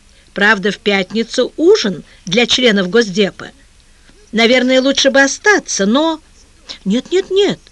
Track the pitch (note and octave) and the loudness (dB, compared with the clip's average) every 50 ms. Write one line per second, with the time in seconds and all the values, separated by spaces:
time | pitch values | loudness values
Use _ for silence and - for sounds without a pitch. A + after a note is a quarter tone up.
0 | _ _ _ _ _ _ - - G3+ G#3 A3+ G3+ F3+ G#3+ F#3 - - G3+ G3+ G3 | _ _ _ _ _ _ -4 0 2 2 2 2 0 -4 -6 -4 -2 -2 -2 -2
1 | F#3 - - A3+ A3+ A3+ - - B3 - - - D4+ F4 A4 G#4 - G#3 F3+ D3 | -2 -4 -4 -6 -6 -4 -4 -4 -4 -4 -4 0 2 4 4 2 2 -2 -6 -8
2 | - - - - _ F#3+ E3 A#3 A#3+ A#3 - - B3+ A#3+ G3+ G3+ F#3 F3+ F3 A#3 | -12 -18 -20 -20 _ -4 -2 0 0 0 0 2 2 2 2 2 0 0 2 0
3 | A#3+ G3+ F3 G3+ G3+ F3 - - - - - - - _ _ _ _ _ _ _ | 0 0 0 -2 -2 -2 -4 -8 -16 -20 -20 -20 -20 _ _ _ _ _ _ _
4 | _ - _ _ - _ - G#3+ A#3 A3 B3 B3+ B3 B3+ C4 C4 B3+ C#4 C4+ - | _ -20 _ _ -16 _ -2 0 2 2 2 2 2 2 2 2 2 0 0 0
5 | - C4+ A3+ C4+ C#4 C4+ - - - G#4+ G4+ D#4+ - - - - G3 G3+ A3+ C#4 | 0 2 2 2 2 2 0 -2 0 2 2 2 0 -4 -4 -4 -2 0 0 0
6 | D#4 E4 D#4+ D#4 - _ _ - - _ _ _ _ - - - - F#3+ G3 B3 | 0 0 -2 -6 -10 _ _ -20 -20 _ _ _ _ -20 -20 -10 -6 -4 -4 -4
7 | - - E4+ F#4 F#4+ - F#4 G4 G4+ E4 F3+ - _ _ | -2 -2 -2 -2 -2 0 0 0 0 0 -2 -4 _ _